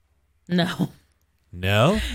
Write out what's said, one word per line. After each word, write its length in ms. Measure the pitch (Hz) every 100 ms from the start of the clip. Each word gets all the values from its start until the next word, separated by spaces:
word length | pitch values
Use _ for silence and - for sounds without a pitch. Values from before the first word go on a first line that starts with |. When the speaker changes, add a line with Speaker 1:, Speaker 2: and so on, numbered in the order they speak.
| _ _ _ _ -
Speaker 1:
No. 440 | 175 170 - - - _ _ _ _ _
Speaker 2:
No? 500 | 87 92 104 139 214 -